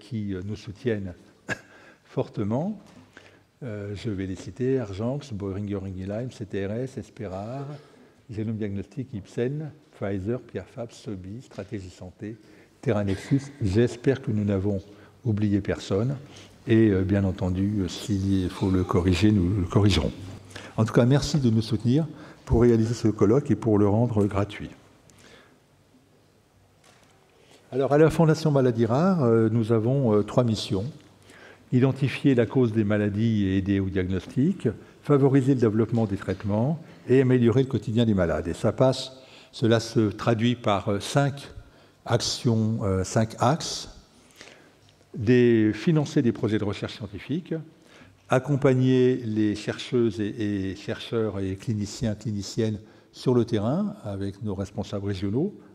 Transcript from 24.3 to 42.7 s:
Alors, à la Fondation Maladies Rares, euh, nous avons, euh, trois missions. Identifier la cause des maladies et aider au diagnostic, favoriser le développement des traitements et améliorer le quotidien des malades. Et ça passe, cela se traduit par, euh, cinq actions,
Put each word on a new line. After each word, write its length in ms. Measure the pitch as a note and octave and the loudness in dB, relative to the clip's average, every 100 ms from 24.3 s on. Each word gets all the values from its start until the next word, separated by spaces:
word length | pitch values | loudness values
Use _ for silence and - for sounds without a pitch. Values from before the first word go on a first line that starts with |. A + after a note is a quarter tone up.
| F#2+ G#2 - D#2+ - _ _ _ - - - _ _ _ _ _ _ _ _ _ _ _ _ _ _ _ _ _ _ _ _ _ - _ | 0 -4 -6 -14 -16 _ _ _ -20 -20 -20 _ _ _ _ _ _ _ _ _ _ _ _ _ _ _ _ _ _ _ _ _ -20 _
Alors, 200 | B2+ C3+ | -2 2
à 60 | D3 | 6
la 100 | D#3 | 6
Fondation 420 | - D#3+ D#3 D#3 | 6 4 4 2
Maladies 340 | C#3 B2+ A2+ A2+ | 4 4 2 2
Rares, 380 | B2+ F#3 F3+ | 2 2 2
euh, 240 | A#2+ A2+ A2+ | 4 4 4
nous 220 | A#2 A2 | 2 2
avons, 420 | A#2 A2+ C#3 B2 | 2 2 2 4
euh, 80 | G#2 | 2
trois 220 | G2+ - | 2 2
missions. 400 | A#2+ G#2+ - F#2+ B2 - - _ - - - - - | 2 0 -2 -4 -4 -10 -20 _ -20 -20 -20 -20 -2
Identifier 640 | B2+ C3 B2 C3+ - C#3+ B2 | 2 2 2 -2 0 2 4
la 100 | A2+ | 2
cause 260 | C3+ A#2+ | 2 2
des 120 | A2 | 2
maladies 600 | G2+ G#2 G#2 G2+ A2+ G#2+ | 2 2 0 0 0 0
et 120 | F#2+ G2 | 2 0
aider 240 | F#2 G2 | 2 0
au 80 | F#2+ | 0
diagnostic, 800 | F#2+ F2+ F#2 - - D#3 G3 A#2+ F#2+ - - | -2 -2 -4 -4 -2 0 0 -4 -4 -12 -6
favoriser 520 | - C#3+ C3+ C#3 B2+ | 2 4 4 4 2
le 60 | C3+ | 2
développement 460 | A#2 G#2+ A2 A#2 G#2+ | 2 2 0 0 0
des 100 | G2 | -2
traitements 640 | - F#2+ G2 G#2 C3 D#3+ - - - | -6 -6 -2 -2 -2 -4 -10 -10 2
et 140 | C3 | 4
améliorer 420 | B2+ B2+ A#2 B2+ | 6 4 4 4
le 40 | C3 | 2
quotidien 380 | A2+ - A2 A#2 | -2 -2 0 2
des 80 | |
malades. 320 | G2 E2+ D2+ E2+ | 2 2 0 -4
Et 80 | |
ça 160 | D#2+ A2+ | -2 -2
passe, 460 | F#2 C3 B2 - - - - - | 2 2 0 -6 -16 -20 -20 -20
cela 300 | - A2+ A2+ | -2 2 2
se 300 | - A#2+ G#2+ | 2 0 0
traduit 440 | G2+ A#2+ A2 A#2+ | 0 -2 0 0
par, 340 | A#2+ A#2 G2 G#2+ | 0 -2 -2 -2
euh, 120 | G2+ | -4
cinq 480 | - C#3 C#3 C#3 - - - - _ _ | -2 0 0 -4 -14 -20 -20 -20 _ _
actions, 760 | - A#2+ - - B2 A2+ A2 | -4 -2 -2 -2 0 2 0